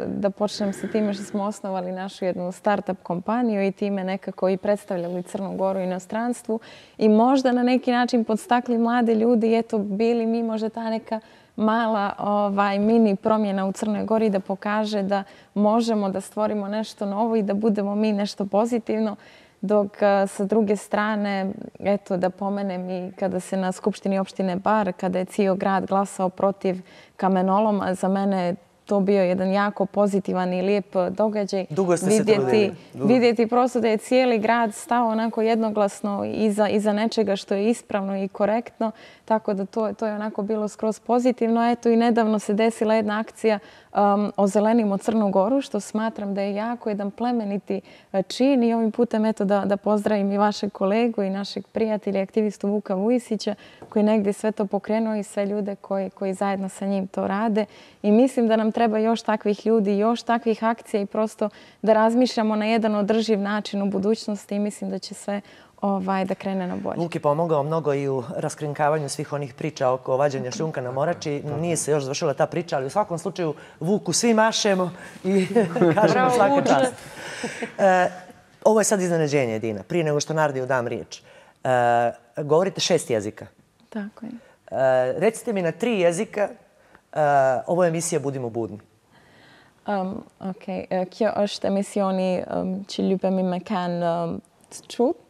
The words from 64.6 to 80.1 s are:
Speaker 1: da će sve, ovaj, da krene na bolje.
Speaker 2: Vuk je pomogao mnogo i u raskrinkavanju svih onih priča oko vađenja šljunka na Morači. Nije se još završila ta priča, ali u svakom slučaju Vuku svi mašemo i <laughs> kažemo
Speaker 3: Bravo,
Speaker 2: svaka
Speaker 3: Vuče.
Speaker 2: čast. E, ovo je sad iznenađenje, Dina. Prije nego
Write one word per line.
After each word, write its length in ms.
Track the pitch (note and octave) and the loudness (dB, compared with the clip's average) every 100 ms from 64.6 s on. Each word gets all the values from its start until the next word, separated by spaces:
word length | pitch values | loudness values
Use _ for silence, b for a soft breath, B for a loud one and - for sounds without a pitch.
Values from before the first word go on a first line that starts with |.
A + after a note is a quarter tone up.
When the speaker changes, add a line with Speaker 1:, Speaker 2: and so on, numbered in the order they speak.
| G#3 - G3 | -4 -6 -8
Speaker 1:
da 80 | F#3+ | -8
će 160 | - | -10
sve, 260 | G3+ - G3+ B B B _ | -12 -8 -8 B B B _
ovaj, 440 | G3+ G3 F#3+ F#3+ | -2 -2 -2 -2
da 100 | F#3+ | -2
krene 320 | F#3+ G3 F#3+ F3+ | -4 -4 -4 -4
na 100 | F#3+ | -4
bolje. 200 | G3 - | -4 -4
Speaker 2:
Vuk 160 | E3+ | -4
je 60 | E3+ | -2
pomogao 420 | D3+ D3 E3+ D#3 | 0 0 2 0
mnogo 320 | C#3+ D#3+ D3 | 0 -2 0
i 140 | C#3 C#3 | -2 -2
u 140 | C3+ A#2+ - | -4 -4 -6
raskrinkavanju 720 | D#3 - D3+ C#3+ D3 D#3 C#3 | -6 -6 -8 -2 0 0 -2
svih 240 | - D3+ | -8 -8
onih 220 | C#3+ C#3+ | -8 -8
priča 360 | - D#3+ - C3 | -6 -8 -2 -2
oko 260 | B2+ C3 C3 | 0 0 0
vađenja 340 | D3 C3+ B2 | 0 -2 -6
šljunka 300 | B2 D#3+ D#3 | -6 -6 -6
na 100 | B2 | -6
Morači. 500 | C3 D#3 E3+ D#3+ C#3+ D3 D3 | -4 -2 -4 -6 -6 -6 -4
Nije 160 | E3+ D#3+ | -2 -2
se 140 | - | 0
još 120 | D3+ | -2
završila 320 | C3 C3+ E3 | -2 -4 -2
ta 120 | C3+ D3+ | 0 -2
priča, 300 | D3+ E3+ D3 | -2 -4 -4
ali 100 | C3+ | -2
u 40 | |
svakom 280 | F#3+ G#3+ E3 | -4 -4 -4
slučaju 360 | G3 F#3+ E3 C#3+ B B | -6 -4 -4 -6 B B
Vuku 320 | D#3+ G3+ - | -2 -2 0
svi 220 | D#3 A#3+ | 0 2
mašemo 560 | A3 A3 G#3+ G#3+ F#3 F3+ B B B | 4 2 2 0 0 -2 B B B
i 220 | F#3 G3 F#3 G#3 | 0 0 2 2
<laughs> 300 | F#3 E3+ F3+ | 2 2 4
kažemo 180 | D#3+ G#3+ | 6 4
Speaker 3:
Bravo, 160 | A#3+ B3+ | 4 2
Speaker 2:
svaka 240 | B3 G3+ | 4 4
Speaker 3:
Vuče. 140 | C#4 B3 | 4 4
Speaker 2:
čast. 240 | C4+ B3+ - B B B B A#3+ B A#3 - | 2 2 -2 B B B B -10 B -10 0
E, 300 | G3 F#3 F3+ F3+ - - _ _ | 4 4 2 -2 -14 -20 _ _
ovo 160 | - A3 | 2 4
je 40 | |
sad 160 | G3 G#3 | 4 2
iznenađenje, 580 | F3+ E3+ D3+ C#3+ B2 A2 | 2 2 2 2 0 -2
Dina. 240 | A2+ G#2 | -4 -6
Prije 220 | F#2+ F3 | -4 -2
nego 160 | D#3 | 0